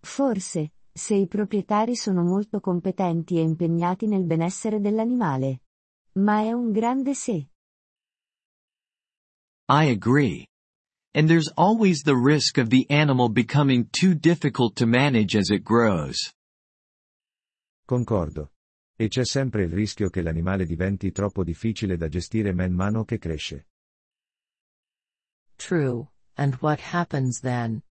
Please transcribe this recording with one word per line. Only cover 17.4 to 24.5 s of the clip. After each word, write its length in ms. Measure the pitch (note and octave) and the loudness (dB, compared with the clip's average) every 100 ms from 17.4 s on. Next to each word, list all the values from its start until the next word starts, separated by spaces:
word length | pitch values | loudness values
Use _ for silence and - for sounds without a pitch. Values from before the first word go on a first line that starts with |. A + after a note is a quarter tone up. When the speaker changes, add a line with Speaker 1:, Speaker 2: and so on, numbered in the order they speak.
| _ _ _ _ - | _ _ _ _ -4
Speaker 3:
Concordo. 640 | B2 A#2+ G#2 D#2+ D#2 D2 _ _ _ _ | -2 0 -2 -2 -8 -12 _ _ _ _
E 140 | - A2 | -4 -2
c'è 160 | C3 | 0
sempre 400 | A#2+ C3+ C3+ G#2+ | -2 -2 -2 -2
il 80 | F2 | -2
rischio 380 | F2+ G#2 - G2 | -2 -4 -2 -4
che 100 | F#2 | -2
l'animale 420 | E2 E2 F2+ F#2+ | -2 -2 -2 -2
diventi 460 | E2+ E2 F#2 G2+ F#2+ | -2 -2 -2 -2 -4
troppo 320 | F2+ G2+ G2 | -2 -4 -2
difficile 540 | F2 E2 A2+ G#2 G2+ F2 | -4 -4 -6 -4 -4 -2
da 120 | E2 | -4
gestire 440 | F2 - A2 G2+ | -6 -4 -2 -2
man 200 | F2+ F2+ | -2 -2
mano 320 | F2+ G2 A2 | -2 -2 -2
che 140 | G#2+ A2+ | -4 -6
cresce. 480 | E2+ D2+ - C#2+ _ _ _ _ _ _ _ _ _ | -6 -6 -8 -12 _ _ _ _ _ _ _ _ _